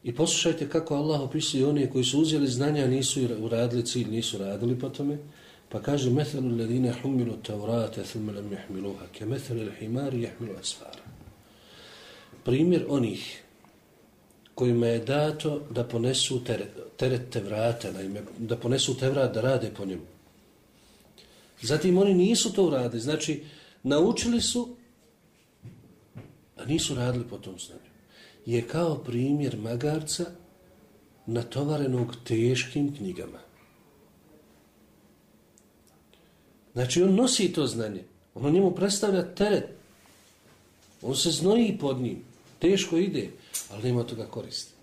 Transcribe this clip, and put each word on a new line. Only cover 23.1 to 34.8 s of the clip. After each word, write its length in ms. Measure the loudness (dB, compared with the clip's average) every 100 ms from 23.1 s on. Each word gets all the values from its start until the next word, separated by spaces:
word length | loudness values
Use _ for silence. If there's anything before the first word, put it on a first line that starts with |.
| -2 -2 -4 -6 -20 -20 -8
naučili 580 | 2 4 4 2 0 2
su, 280 | 0 -2 -4 -10 -20 _ _ _ _ _ _ _ -20 -20 -20 -20 _ -20 -20 -20 _ -14
a 80 |
nisu 300 | -2 0 0
radili 300 | -2 -2 -2 -6
po 80 | -10
tom 200 | -14 -14
znanju. 320 | -16 -18 -20 _ _ -20 -20 -14 -2
Je 160 | -2
kao 360 | 0 0 0 0
primjer 580 | -2 -2 0 2 0 -4
magarca 680 | -6 -2 0 -2 -4 -6 -6 -8 -20 _ -20 -20 -20 -20 _ _ -4
natovarenog 880 | -4 -2 -4 -2 0 0 0 -2 -6
teškim 720 | -2 2 2 2 -2 -2 -2 -2
knjigama. 420 | -8 -8 -12 -14 -20 -20 -20 _ _ _ _ _ _ -20 _ _ _ _